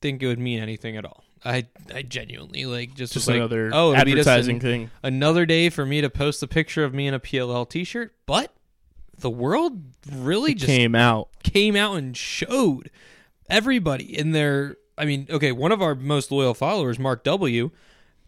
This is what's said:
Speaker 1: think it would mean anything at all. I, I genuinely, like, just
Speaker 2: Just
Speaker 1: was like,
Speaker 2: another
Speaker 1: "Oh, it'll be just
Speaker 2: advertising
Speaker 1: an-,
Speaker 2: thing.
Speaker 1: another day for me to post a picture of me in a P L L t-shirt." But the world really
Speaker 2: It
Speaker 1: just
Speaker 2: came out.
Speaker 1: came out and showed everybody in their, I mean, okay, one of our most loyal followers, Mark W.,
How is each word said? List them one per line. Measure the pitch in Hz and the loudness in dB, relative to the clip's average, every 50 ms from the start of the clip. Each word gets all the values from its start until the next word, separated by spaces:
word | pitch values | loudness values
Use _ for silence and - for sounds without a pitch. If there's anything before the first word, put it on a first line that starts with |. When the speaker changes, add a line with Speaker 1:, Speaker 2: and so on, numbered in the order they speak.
Speaker 1:
think | - 147 135 127 131 | -6 -6 -4 -2 -2
it | 127 | -2
would | 120 120 | -2 -2
mean | 123 123 120 110 | -2 -4 -4 -4
anything | 110 107 110 107 - 117 110 | -6 -6 -8 -10 -10 -10 -10
at | 107 104 | -10 -12
all. | - - _ _ _ _ _ - | -14 -16 _ _ _ _ _ -6
I, | 123 120 127 120 - _ - - - 147 | -4 -4 -4 -4 -6 _ -20 -18 -14 -14
I | 127 139 | -12 -12
genuinely, | 123 123 127 113 107 - - 71 - - - 135 | -10 -10 -10 -10 -12 -14 -16 -16 -12 -10 -8 -6
like, | 127 120 120 120 123 135 | -6 -6 -8 -10 -10 -10
just | 139 127 120 - | -10 -8 -6 -6
Speaker 2:
Just | 143 123 | -2 0
Speaker 1:
was | - | 0
like, | 123 | 2
Speaker 2:
another | 120 117 113 120 113 110 110 131 | 2 2 0 0 -2 0 0 2
Speaker 1:
"Oh, | 151 170 165 139 | 4 4 6 4
it'll | 131 139 | 4 2
be | 139 139 | 2 2
just | 147 147 139 | 4 6 6
Speaker 2:
advertising | 127 120 120 123 117 | 6 4 4 2 -2
Speaker 1:
an-, | 120 | -2
Speaker 2:
thing. | 123 123 120 120 113 113 - - - | -2 -2 -4 -4 -6 -10 -12 -8 -6
Speaker 1:
another | 135 131 131 143 151 160 175 175 | -4 -2 0 2 2 2 2 2
day | 165 165 165 170 175 | 2 2 2 2 2
for | - - 143 | 0 -2 -2
me | 135 143 151 | -2 0 0
to | 147 135 | -2 -2
post | - - 143 147 143 - 151 | -2 -2 -2 -2 -2 -4 -4
a | |
picture | 127 - 165 156 - - - 151 | -2 -2 -2 -2 0 0 -2 -2
of | 139 127 | 0 -2
me | 139 139 139 | -2 -2 -2
in | 135 | -4
a | 131 | -4
P | - - - 131 | -4 -4 -4 -2
L | 127 123 | -2 -2
L | 123 123 120 | -2 -4 -4
t-shirt." | - - 165 180 - - 240 233 220 _ _ _ | -4 -6 -6 -6 -6 -6 -8 -8 -10 _ _ _
But | - 139 202 285 - _ _ _ _ _ _ _ _ _ - - - - - | -2 0 0 0 -2 _ _ _ _ _ _ _ _ _ -20 -20 -20 -12 -8
the | - 127 | -6 -6
world | 113 123 120 139 185 294 330 349 262 190 151 127 123 _ - 143 143 | -4 -2 -2 0 2 2 0 0 -2 -6 -14 -16 -20 _ -18 -14 -10
really | 131 127 135 175 214 277 311 277 | -6 -4 -2 -2 0 0 0 0
Speaker 2:
It | 202 | 0
Speaker 1:
just | 139 | 2
Speaker 2:
came | 127 139 123 120 117 117 | 2 4 6 6 6 6
out. | 117 120 120 113 110 - - - - - | 6 6 6 4 2 -2 -8 -10 -6 -2
Speaker 1:
came | - - 202 208 214 202 | 0 2 4 4 4 4
out | 202 208 208 202 | 2 2 0 -2
and | 170 139 131 120 | -4 -6 -6 -8
showed | - - - - - 185 - 240 269 254 185 135 127 - - _ _ - - - - _ _ _ _ _ - | -8 -8 -6 -6 -6 -4 -2 2 2 4 4 2 0 -4 -14 _ _ -20 -20 -20 -20 _ _ _ _ _ 0
everybody | 180 214 220 262 262 247 180 156 139 127 - - - | 0 2 2 2 2 2 2 0 -2 -2 -4 -8 -6
in | - 151 160 | -4 0 0
their, | 160 156 147 147 139 139 143 143 - - _ _ _ | 2 2 2 2 2 0 -2 -4 -8 -14 _ _ _
I | - 151 | -4 -2
mean, | 151 143 139 139 - | -2 -2 -2 -4 -4
okay, | 156 147 151 139 123 | -2 0 0 0 0
one | 117 139 170 220 | 2 2 2 2
of | 208 190 | 2 2
our | 160 147 | 0 0
most | 131 131 139 151 143 131 - | 0 -2 0 0 0 0 0
loyal | 139 139 135 127 117 | 0 2 2 2 2
followers, | - 135 156 202 208 156 127 120 120 | 0 0 0 0 0 0 -2 -2 -2
Mark | 131 135 127 123 - | -2 -2 -2 0 0
W., | 139 165 196 185 139 117 117 120 151 - _ _ _ _ _ _ _ _ _ _ | 0 0 2 2 0 0 0 0 -2 -4 _ _ _ _ _ _ _ _ _ _